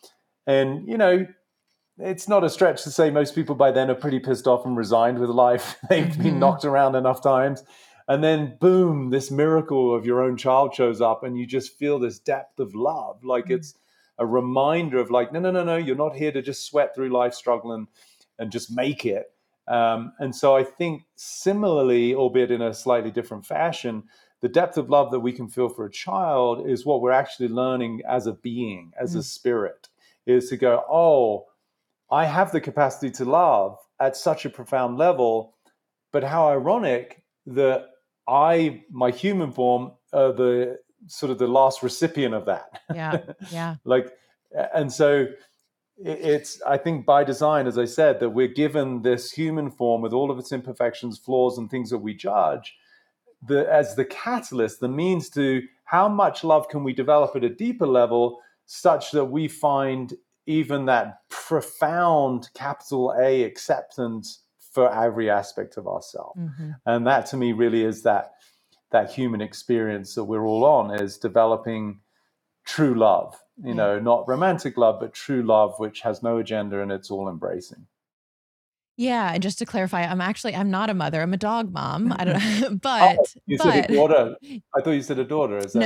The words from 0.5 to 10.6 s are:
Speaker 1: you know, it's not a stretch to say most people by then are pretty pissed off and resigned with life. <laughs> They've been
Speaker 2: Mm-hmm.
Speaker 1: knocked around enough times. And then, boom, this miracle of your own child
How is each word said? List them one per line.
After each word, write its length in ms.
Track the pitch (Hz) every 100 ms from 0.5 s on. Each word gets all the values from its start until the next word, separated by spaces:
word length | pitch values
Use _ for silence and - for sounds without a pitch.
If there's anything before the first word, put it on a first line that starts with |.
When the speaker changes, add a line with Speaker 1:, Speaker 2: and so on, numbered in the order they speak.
| 135 135 147 208
Speaker 1:
you 120 | 226
know, 280 | 190 185 185 - _ _ _ _ _ -
it's 300 | 190 180 -
not 160 | 202
a 60 | 165
stretch 320 | - 180 143
to 60 | 147
say 200 | 135 160
most 240 | 147 143
people 200 | 165 151
by 160 | 135 139
then 180 | 131 131
are 40 |
pretty 260 | 127 147 131
pissed 260 | 135 117 131
off 200 | 120 127
and 100 | 120
resigned 420 | 104 113 120 123
with 120 | 120
life. 460 | 120 123 123 - -
<laughs> 60 | -
They've 180 | 175 170 151
been 100 | 160
Speaker 2:
Mm-hmm. 60 | 139
Speaker 1:
knocked 260 | 139 - 147
around 280 | 139 135
enough 280 | 131 131 127
times. 420 | 139 131 139 135 - - _ _ -
And 140 | 139
then, 340 | 156 156 143 117
boom, 500 | 180 185 175 147 127
this 200 | 135 131
miracle 600 | 139 156 160 160 139 123
of 120 | 117 117
your 160 | 123
own 140 | 131 120
child 380 | 131 131